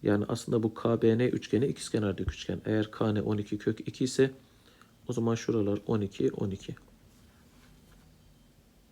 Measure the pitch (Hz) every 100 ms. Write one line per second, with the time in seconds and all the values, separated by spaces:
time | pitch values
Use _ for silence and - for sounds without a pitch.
0 | - 101 - 117 - 120 110 - 120 113
1 | 113 113 123 104 - 107 139 - - 113
2 | 104 92 90 - - 90 110 110 107 -
3 | 113 104 104 107 104 107 - 110 - -
4 | 127 - 135 131 - - - - - -
5 | - 120 117 113 - 117 101 101 - 110
6 | 101 - 131 - 104 92 - - - -
7 | - - - - - - - - - -
8 | - - - - - - - - _